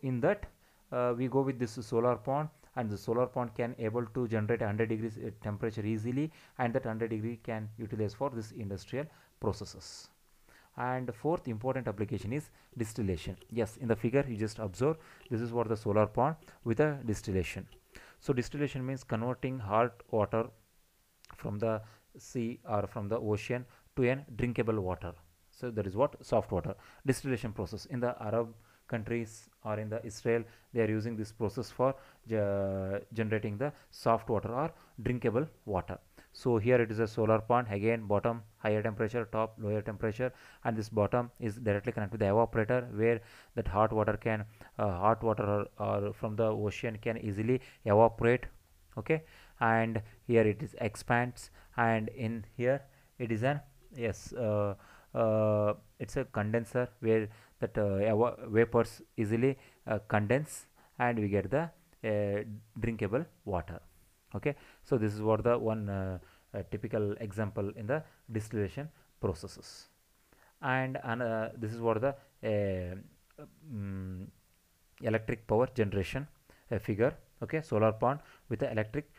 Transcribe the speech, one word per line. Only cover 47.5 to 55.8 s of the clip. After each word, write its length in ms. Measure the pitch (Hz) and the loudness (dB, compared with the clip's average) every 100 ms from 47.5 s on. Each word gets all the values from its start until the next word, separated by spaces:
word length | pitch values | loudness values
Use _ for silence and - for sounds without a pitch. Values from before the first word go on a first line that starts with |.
| 127 - - | 0 -2 -4
evaporate. 600 | 110 104 113 113 117 123 - - _ _ _ 113 | 6 8 8 6 4 4 0 -14 _ _ _ -6
Okay, 240 | - 156 - - - - | 0 0 -2 -20 -20 0
and 420 | 113 113 113 110 - - - | 4 4 2 -2 -6 -10 4
here 160 | 113 | 6
it 200 | 107 104 | 6 4
is 120 | - - | -4 -4
expands, 720 | 107 - - 120 123 - - - - - | -4 -4 0 2 2 -4 -16 -20 -6 2
and 320 | 113 110 110 | 4 2 0
in 360 | 127 113 113 104 - | -4 -4 -4 -8 -2
here 260 | 123 139 - - _ - | 0 0 -4 -20 _ -6
it 140 | 117 | -4
is 100 | 110 | 0
an, 180 | 131 147 - - - 131 | 0 -2 -6 -20 -18 -4
yes, 360 | 117 - - | -4 -4 -8
uh, 420 | 127 110 104 101 95 - - - | -4 0 2 0 -4 -12 -20 -6
uh, 600 | 120 110 110 107 107 104 - | 0 2 4 4 4 2 0